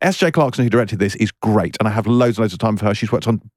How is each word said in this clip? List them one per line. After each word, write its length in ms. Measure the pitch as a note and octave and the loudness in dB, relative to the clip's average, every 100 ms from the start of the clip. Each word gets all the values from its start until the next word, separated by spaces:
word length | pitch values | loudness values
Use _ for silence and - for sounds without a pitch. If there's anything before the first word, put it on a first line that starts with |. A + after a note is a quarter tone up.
S 140 | F#3 F#3+ | -2 0
J 120 | E3+ | 0
Clarkson, 340 | D#3+ C3+ B2+ A#2+ | 2 0 0 2
who 40 | |
directed 300 | A#2+ G#2+ G2 | 2 0 0
this, 160 | G2 - | -2 0
is 160 | G#2+ | -2
great, 440 | - A2 G#2+ E2+ - | -2 0 2 0 -2
and 80 | A2 | -2
I 40 | |
have 120 | G#2+ G#2 | 0 2
loads 320 | A#2+ A#2+ A2 | 2 2 2
and 60 | |
loads 100 | A2 | -2
of 60 | F2+ | -2
time 180 | A2+ G#2+ | -2 0
for 80 | G#2 | 0
her. 80 | |
She's 180 | G#2 G#2+ | -2 -2
worked 160 | - A2+ | -2 0
on 140 | A2+ - | -2 -4